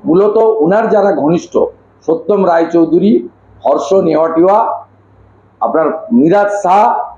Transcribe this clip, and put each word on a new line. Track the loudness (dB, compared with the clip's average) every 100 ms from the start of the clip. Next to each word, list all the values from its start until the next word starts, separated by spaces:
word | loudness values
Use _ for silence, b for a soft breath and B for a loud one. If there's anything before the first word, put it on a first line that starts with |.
| 0
মূলত | 2 2 2
ওনার | 0 0 0 0 0
যারা | 0 0
ঘনিষ্ঠ, | 0 -2 -2 -2 -4 -4 -6 _ _ -6
সত্যম | -6 -2 -2 0
রায়চৌধুরী, | 0 0 0 2 2 2 0 -2 _ _ -6 -2
হর্ষ | -2 0
নেওয়াটিয়া, | 0 0 0 -2 0 2 2 0 -6 -14 _ _ _ _ _ _ _
আপনার | -4 -2 -2 -4 -2
মিরাজ | 0 2 2 0 -2
শাহ | 0 2 2 -2 -8